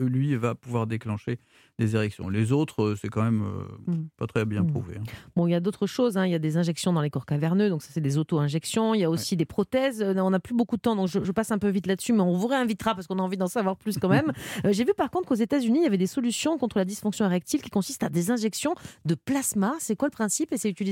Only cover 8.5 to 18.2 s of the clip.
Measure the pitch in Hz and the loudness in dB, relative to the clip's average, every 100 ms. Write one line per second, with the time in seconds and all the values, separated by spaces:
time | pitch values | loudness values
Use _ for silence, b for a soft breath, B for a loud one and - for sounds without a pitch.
8.5 | 160 - 220 220 220 165 165 - 180 156 | -2 -2 0 2 2 2 0 -2 -2 0
9.5 | - 196 254 269 220 196 190 190 190 - | 0 0 2 0 0 0 2 2 0 0
10.5 | 240 240 220 240 214 185 196 190 190 220 | -2 0 0 0 2 0 0 0 -2 -2
11.5 | 208 202 196 175 190 - 226 180 175 226 | 0 2 0 0 -2 2 4 4 2 2
12.5 | 269 240 208 226 196 170 190 185 185 180 | 0 0 0 -2 -2 -4 -2 -2 -2 -2
13.5 | 240 190 190 214 190 180 214 311 - - | 0 -2 -2 -4 -2 4 4 2 -4 -8
14.5 | 208 202 202 247 415 294 359 370 226 220 | -2 0 2 2 2 0 -2 0 0 2
15.5 | 285 233 269 330 190 185 - 240 214 - | 2 4 4 4 2 2 0 -2 0 -2
16.5 | 330 233 208 185 208 208 - 202 180 - | 0 0 0 -2 -2 -4 0 2 2 0
17.5 | 294 - 202 - 269 - 151 | -4 0 -2 -2 -4 -2 0